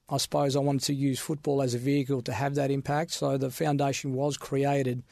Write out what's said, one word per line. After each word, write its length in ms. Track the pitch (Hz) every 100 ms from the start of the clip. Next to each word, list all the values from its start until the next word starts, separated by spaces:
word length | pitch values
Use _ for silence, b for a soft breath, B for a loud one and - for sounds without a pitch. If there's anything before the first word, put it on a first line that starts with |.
| -
I 80 | 139
suppose 380 | - 147 143 139
I 40 |
wanted 220 | 143 139 -
to 80 |
use 240 | 143 139 127
football 440 | - 151 151 139
as 100 | 131
a 60 | 120
vehicle 420 | 131 143 135 135
to 100 | 120
have 240 | 113 143 143
that 140 | 139
impact. 420 | 139 135 147 170
So 260 | - 143 135
the 120 | 135
foundation 600 | - 156 143 139 135 143
was 240 | 131 143 135
created 680 | - 139 139 143 127 123 B